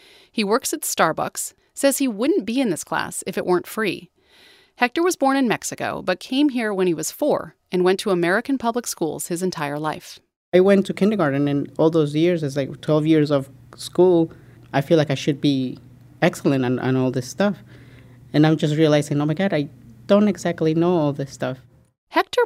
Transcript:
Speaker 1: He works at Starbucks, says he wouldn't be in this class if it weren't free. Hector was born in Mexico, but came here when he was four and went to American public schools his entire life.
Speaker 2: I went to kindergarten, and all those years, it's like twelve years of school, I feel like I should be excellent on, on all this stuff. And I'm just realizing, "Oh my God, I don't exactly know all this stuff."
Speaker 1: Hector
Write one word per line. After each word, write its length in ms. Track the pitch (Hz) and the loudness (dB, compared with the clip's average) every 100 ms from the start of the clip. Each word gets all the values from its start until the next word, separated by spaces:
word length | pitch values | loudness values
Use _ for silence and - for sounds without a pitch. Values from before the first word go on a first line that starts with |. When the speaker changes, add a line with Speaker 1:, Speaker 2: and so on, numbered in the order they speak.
| _ - _ | _ -20 _
Speaker 1:
He 100 | - | -4
works 300 | 196 240 - | 0 0 -2
at 80 | 311 | -6
Starbucks, 720 | - - 170 156 156 - - - _ | -6 0 0 0 -6 -8 -12 -14 _
says 260 | - 277 269 | -2 0 2
he 100 | 269 | -2
wouldn't 380 | 196 277 381 196 | 0 0 0 -2
be 140 | 247 | -2
in 100 | 247 | -2
this 120 | 156 | -4
class 400 | - - - - - | -6 -6 -6 -8 -8
if 100 | 196 | -4
it 80 | - | 0
weren't 200 | 180 - | -2 -2
free. 420 | - 214 170 175 _ _ _ - _ _ - | -6 -6 -6 -12 _ _ _ -20 _ _ -4
Hector 280 | 247 - | -2 0
was 100 | 359 | -2
born 220 | - 269 269 | 0 0 2
in 100 | 247 | 0
Mexico, 560 | 156 - - 123 - | -2 -6 -8 -6 -4
but 160 | 190 185 | -4 -6
came 300 | - 262 294 | -4 0 0
here 260 | 247 220 | 0 -4
when 140 | 190 185 | 0 0
he 60 | |
was 180 | 160 156 | 0 -6
four 420 | - 294 180 165 - _ | -4 -2 -2 -4 -18 _
and 140 | 180 | 0
went 160 | 180 190 | 2 0
to 100 | 214 | -2
American 480 | 180 170 202 - 269 | -2 0 -2 -2 -2
public 300 | 233 233 - | -2 -4 -6
schools 400 | - 160 143 - | -6 -6 -6 -8
his 120 | 170 | -4
entire 360 | 185 170 143 147 | -4 -4 -6 -4
life. 400 | 156 180 - - _ _ _ | -6 -8 -12 -20 _ _ _
Speaker 2:
I 80 | 180 | 4
went 260 | 190 196 190 | 6 4 2
to 80 | |
kindergarten, 520 | - 196 214 151 139 143 | 0 0 2 0 0 0
and 240 | 143 - - | 0 -2 0
all 120 | 160 | 2
those 240 | 165 147 151 | 4 0 2
years, 260 | 170 175 | 0 0
it's 140 | 147 143 | -2 -4
like 240 | 131 135 | -6 -6
twelve 260 | - 156 156 | 0 2 4
years 240 | 156 147 | 4 4
of 180 | 143 139 - - - | 0 -2 -12 -20 -16
school, 560 | - - 185 170 165 - - - - | -4 4 4 4 2 -6 -20 -20 -4
I 80 | 135 | -2
feel 160 | 147 165 | 2 2
like 120 | 147 | 2
I 40 | |
should 260 | 135 - 131 | -2 -2 0
be 380 | 147 135 127 - - - - - | 0 0 -4 -8 -18 -20 -20 0
excellent 420 | 170 185 170 135 | 0 2 0 2
on, 140 | 123 127 | 0 0
on 180 | 127 131 | 0 0
all 140 | 131 | 0
this 160 | 135 - | -2 -6
stuff. 300 | - 202 - - - - - - - - | -2 -2 -2 -12 -20 -20 -20 -20 -20 -2
And 120 | 147 | 2
I'm 120 | 156 151 | 4 2
just 180 | 156 | 0
realizing, 460 | 151 156 147 143 143 | 2 4 4 2 -2
"Oh 60 | 147 | -2
my 80 | |
God, 180 | 151 196 | -2 -2
I 160 | 156 139 - - - - | -2 -4 -10 -20 -14 2
don't 180 | 202 208 | 4 4
exactly 480 | 175 175 170 160 | 0 -4 -2 0
know 220 | 160 175 175 | 2 2 2
all 140 | 147 | 0
this 200 | 139 139 | -2 -8
stuff." 260 | - 127 127 - _ _ _ _ | -6 -8 -8 -14 _ _ _ _
Speaker 1:
Hector 340 | 320 381 - | -2 0 -2